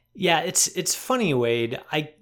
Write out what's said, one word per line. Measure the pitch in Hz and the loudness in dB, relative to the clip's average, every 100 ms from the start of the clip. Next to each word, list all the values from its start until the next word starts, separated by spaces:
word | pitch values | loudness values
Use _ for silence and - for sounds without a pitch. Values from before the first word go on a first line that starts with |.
| _ | _
Yeah, | 214 175 160 | -2 2 2
it's, | 175 175 - | 2 0 0
it's | 175 - | -2 -4
funny, | - - 254 196 | -6 -2 0 2
Wade. | 127 117 120 117 123 - | 2 2 2 0 -4 -4
I, | 156 151 - | -4 -4 -14